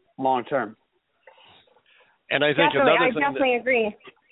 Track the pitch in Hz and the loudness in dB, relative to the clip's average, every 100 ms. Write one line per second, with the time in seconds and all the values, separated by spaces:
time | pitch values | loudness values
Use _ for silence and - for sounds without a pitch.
0 | _ - 131 127 110 139 110 110 _ _ | _ -6 -2 -2 -2 -4 -4 -10 _ _
1 | _ _ _ - - - _ _ _ _ | _ _ _ -20 -20 -20 _ _ _ _
2 | _ _ - 139 147 143 160 143 139 - | _ _ -6 0 0 2 2 2 2 2
3 | 254 240 277 269 269 240 226 247 214 - | 2 -2 -2 0 0 0 -2 -2 -2 -6
4 | - - _ | -18 -20 _